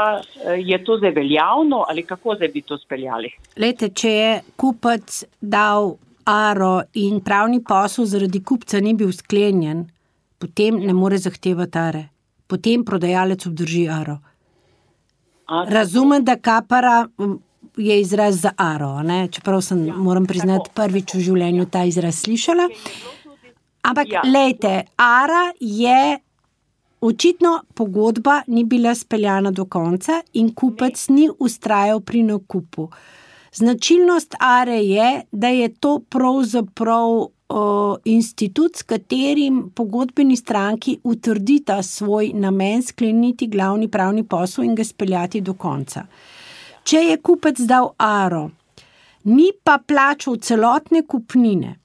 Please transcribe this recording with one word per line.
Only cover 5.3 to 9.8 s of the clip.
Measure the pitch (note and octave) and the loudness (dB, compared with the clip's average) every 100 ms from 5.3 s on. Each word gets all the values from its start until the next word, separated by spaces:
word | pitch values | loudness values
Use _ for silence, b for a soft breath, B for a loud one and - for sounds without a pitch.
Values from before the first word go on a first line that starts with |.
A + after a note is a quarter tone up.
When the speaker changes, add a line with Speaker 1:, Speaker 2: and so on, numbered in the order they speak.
| _ | _
Speaker 2:
dal | G#3 G#3 G#3+ G#3 G3 - _ _ | -4 0 2 2 0 -6 _ _
aro | - G#3 G#3+ G3 F#3 F#3 - | -2 0 2 0 0 0 -2
in | A3 G3 G#3 | -4 -2 -2
pravni | G3 G3+ A3+ B3 | 0 0 2 0
posel | A#3 F#3+ G3+ B3 | 0 0 0 -2
zaradi | G#3+ G3 F#3+ F#3+ | -2 0 -2 -2
kupca | - B3 - G3+ | -2 -4 -2 -2
ni | G#3 | 0
bil | A3 F#3+ | 2 0
sklenjen, | F3+ - G3+ G#3 F#3 D3+ D#3+ | -2 -2 0 2 2 0 -4